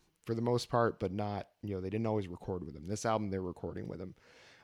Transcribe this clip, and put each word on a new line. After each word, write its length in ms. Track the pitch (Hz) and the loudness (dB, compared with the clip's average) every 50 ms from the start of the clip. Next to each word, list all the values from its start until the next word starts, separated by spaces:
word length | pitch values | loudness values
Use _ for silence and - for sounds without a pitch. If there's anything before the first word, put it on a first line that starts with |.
| _ _ _ _ _ | _ _ _ _ _
for 100 | - 117 | -2 -2
the 60 | 113 | 0
most 280 | 117 120 120 120 - - | 4 4 4 2 2 4
part, 300 | - 120 120 110 - - | 4 6 6 6 4 2
but 120 | - 95 | 0 0
not, 380 | 90 101 104 104 104 98 - - _ _ - | 0 0 -2 0 -2 -4 -6 -8 _ _ -6
you 100 | 104 101 | -4 -2
know, 60 | 92 | -2
they 80 | 92 95 | -2 -2
didn't 180 | 101 107 113 110 | 0 0 2 2
always 200 | 107 107 98 87 | 2 2 0 -2
record 340 | 87 87 - - 95 90 90 | -6 -8 -4 -4 -4 -4 -4
with 120 | 78 69 | -6 -10
him. 120 | 73 73 87 | -10 -6 -4
This 180 | 104 104 - | -4 0 2
album, 240 | 117 110 110 107 101 | 2 2 2 2 0
they're 120 | 95 95 | 0 0
recording 460 | 92 90 82 - - 85 87 92 98 - | -2 -2 -4 -4 -6 -6 -6 -6 -6 -6
with 120 | - 85 | -6 -8
him. 160 | 92 95 - - - - - - - - - - | -8 -10 -12 -16 -20 -20 -20 -20 -20 -20 -20 -20